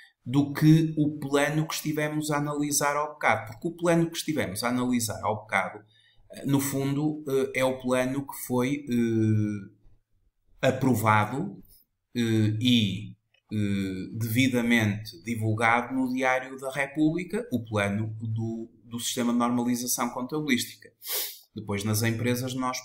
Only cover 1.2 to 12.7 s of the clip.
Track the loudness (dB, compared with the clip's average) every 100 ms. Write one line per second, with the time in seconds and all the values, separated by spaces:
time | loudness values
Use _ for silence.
1.2 | 0 2 2 0 -2 -4 -4 -2 -2 -2
2.2 | -2 -2 -2 -2 -2 0 0 0 -2 0
3.2 | 0 0 -2 -8 -8 -2 2 4 2 -2
4.2 | -4 -4 -4 -4 -2 -2 0 0 -2 -2
5.2 | -4 -4 -2 -4 -4 -8 -18 _ _ _
6.2 | _ -10 0 0 0 -2 -2 -2 -2 -4
7.2 | -2 -2 0 0 0 0 0 0 0 -2
8.2 | -6 -10 -2 0 0 -2 -2 0 2 4
9.2 | 4 4 2 -4 -10 -18 -20 -20 _ _
10.2 | _ _ _ _ 0 2 2 2 4 4
11.2 | 4 -2 -6 -10 -18 -20 _ _ _ -2
12.2 | 2 4 4 2 4